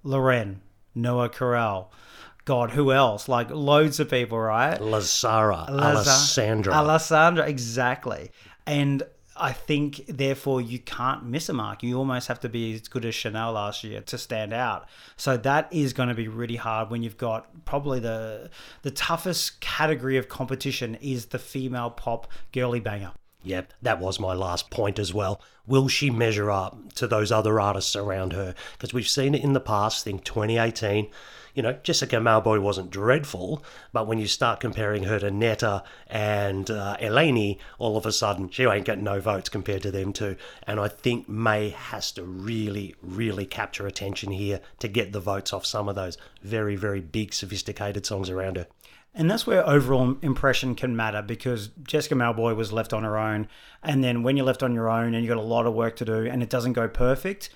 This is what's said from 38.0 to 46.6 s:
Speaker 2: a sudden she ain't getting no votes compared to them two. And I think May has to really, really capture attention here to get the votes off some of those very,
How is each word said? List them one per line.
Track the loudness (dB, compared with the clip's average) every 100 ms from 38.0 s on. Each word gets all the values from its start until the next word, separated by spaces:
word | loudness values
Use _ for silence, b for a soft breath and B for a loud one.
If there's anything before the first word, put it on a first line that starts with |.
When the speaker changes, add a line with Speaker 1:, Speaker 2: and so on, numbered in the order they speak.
| 0
Speaker 2:
a |
sudden | 0 0 -2 -6
she | 0 2
ain't | 2 0
getting | -2
no | -2 -2
votes | 0 -2 -4
compared | -6 -4 -4
to | -4
them | -4 -4
two. | -4 -6 -6 B B
And | -6 -2
I | -2
think | -2 -2 -2 -4
May | 0 2 2 0
has | -6 -10 -8 -8
to | -8
really, | -12 -8 -6 -4 -4 -4 -8 -12
really | -10 -4 -4 -4 -6
capture | -6 -8 -6 -8
attention | -6 -6 -6 -6
here | -4 -2 -4 B -8
to | -2
get | -2 -2
the | -4
votes | -4 -4 -4
off | -4 -4
some | -4 -4
of | -4
those | -6 -10 B B
very, | -6 -2